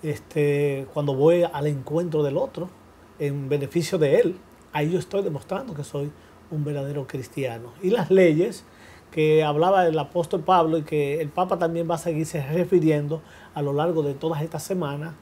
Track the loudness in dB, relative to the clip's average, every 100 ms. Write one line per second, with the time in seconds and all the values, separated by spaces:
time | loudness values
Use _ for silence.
0 | -6 -8 -6 -2 0 2 0 -2 -6 -4
1 | -2 4 4 6 2 0 -2 -4 -4 -4
2 | -2 0 0 -2 -4 -6 -12 -14 -20 -20
3 | -20 -6 -4 -4 -2 -2 -2 -2 -2 2
4 | 4 4 2 -2 -12 -20 -10 -2 0 0
5 | -2 -2 -2 -6 -8 -8 -8 -10 -8 -8
6 | -8 -10 -20 -20 -10 -6 -4 -4 -6 -6
7 | -8 -10 -10 -6 -6 -6 -14 -6 -2 0
8 | 2 6 6 6 0 -4 -18 -20 -20 -20
9 | -12 0 4 4 4 2 4 6 4 2
10 | -2 -4 -2 -2 4 4 6 2 0 -2
11 | 0 -2 -4 -2 -2 0 0 -2 -2 -2
12 | -2 -2 -4 -4 -4 -2 2 4 4 2
13 | 0 -6 -10 -20 -14 -6 -2 0 0 0
14 | -2 -4 -4 -4 -6 -8 -6 -4 -4 -6
15 | -10 -14